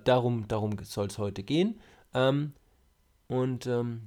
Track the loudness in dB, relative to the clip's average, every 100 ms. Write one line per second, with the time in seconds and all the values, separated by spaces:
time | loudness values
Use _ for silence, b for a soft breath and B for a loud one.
0 | 4 4 4 0 -2 -2 -2 -4 -6 -4
1 | -4 -2 -4 -4 -2 0 0 -2 b b
2 | b 2 2 2 -2 -8 _ _ _ _
3 | _ _ _ 0 0 -2 -2 -2 -2 -6